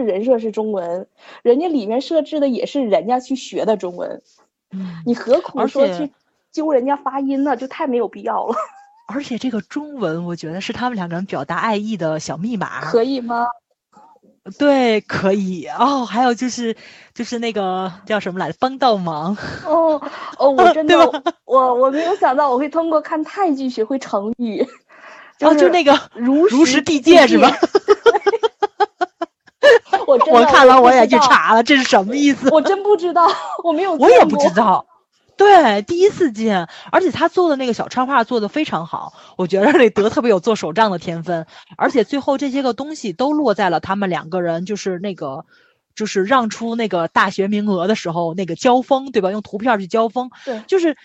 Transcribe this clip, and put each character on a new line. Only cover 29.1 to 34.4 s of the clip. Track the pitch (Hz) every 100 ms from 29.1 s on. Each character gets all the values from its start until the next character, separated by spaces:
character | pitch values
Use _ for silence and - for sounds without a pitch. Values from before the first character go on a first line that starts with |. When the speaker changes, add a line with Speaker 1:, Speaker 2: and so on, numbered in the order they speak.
| _ 330 _ _ _ - 466 - 392
Speaker 1:
<laughs> | -
我 | 508
真 | -
的， | 240
Speaker 2:
我 | 294
看 | 294 262
完 | 262
我 | 247
也 | 254 220
去 | 262
Speaker 1:
我 |
不 | 277
知 |
道。 | 233
Speaker 2:
查 | 165
了， | 220
这 | 233 285
是 |
什 | 254 233 190
么 | 269
意 | 285
思？ | 254 269
Speaker 1:
我 | 311
真 | 294 392
不 | 403 403
知 | 349
道， | 330 339 - -
<laughs> | 370
我 | 339
没 | 311
有 | 392
见 | 320
过。 | 302
Speaker 2:
我 |
也 | 508 -
不 |
知 | 294